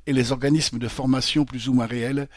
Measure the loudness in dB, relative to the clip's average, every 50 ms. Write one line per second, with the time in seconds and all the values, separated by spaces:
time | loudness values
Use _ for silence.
0 | -4 0 2 2 2 2 0 -2 2 2 2 2 2 0 -4 -4 -6 -6 -6 -2
1 | 0 2 2 2 2 0 2 0 0 0 -2 -6 -2 2 2 2 2 2 -2 -4
2 | -2 -2 -2 -4 -4 -6 -12